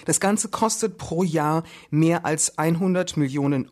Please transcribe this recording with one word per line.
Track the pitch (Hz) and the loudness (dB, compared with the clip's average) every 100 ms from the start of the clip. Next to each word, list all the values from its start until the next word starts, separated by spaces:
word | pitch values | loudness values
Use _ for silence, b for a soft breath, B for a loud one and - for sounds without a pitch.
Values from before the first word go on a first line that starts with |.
Das | - - | -4 0
Ganze | 190 208 - | 0 0 -2
kostet | - 226 - 220 - | 0 0 0 -4 -6
pro | - 165 | -6 -2
Jahr | 185 156 151 160 165 B B | 0 0 0 0 -4 B B
mehr | 147 160 170 | 2 2 2
als | - 156 - - | 0 -2 -2 0
einhundert | 156 170 190 180 180 - | 0 2 2 0 0 -2
Millionen | 139 143 139 139 - | -2 0 0 0 -2